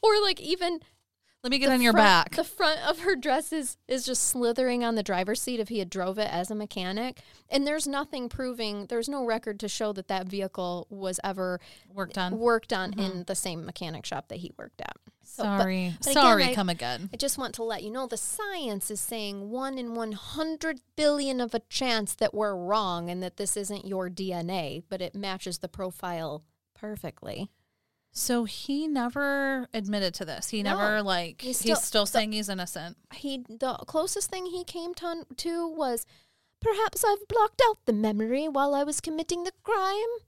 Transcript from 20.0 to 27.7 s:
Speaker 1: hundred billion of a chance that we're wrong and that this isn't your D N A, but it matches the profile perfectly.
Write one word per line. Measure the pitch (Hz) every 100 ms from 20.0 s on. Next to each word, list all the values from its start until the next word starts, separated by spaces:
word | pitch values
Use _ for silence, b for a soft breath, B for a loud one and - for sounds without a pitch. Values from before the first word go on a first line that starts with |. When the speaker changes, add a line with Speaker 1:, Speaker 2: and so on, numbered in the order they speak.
| 226
Speaker 1:
hundred | 208 - 294 311 320 320 277 _ -
billion | 302 294 277 254
of | 240 233
a | -
chance | - 254 226 208 -
that | 220
we're | 208 214 190
wrong | 175 208 196 175 170
and | 180
that | 185 -
this | 202 -
isn't | 196 202 190
your | 190 180
D | 180 190
N | 175 170
A, | 190 156 147 -
but | 190
it | 175 196
matches | 196 190 - 175
the | 180
profile | - 185 180 180 170 160 151 _ _ _ _
perfectly. | 214 214 175 - - - 196 _ _